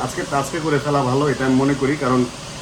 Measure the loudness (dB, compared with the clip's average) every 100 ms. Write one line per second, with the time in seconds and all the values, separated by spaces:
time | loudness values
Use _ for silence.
0 | -4 -6 -4 -2 -2 -4 0 0 0 0
1 | 2 2 2 2 2 4 2 2 0 0
2 | 2 2 2 -4 -12 -12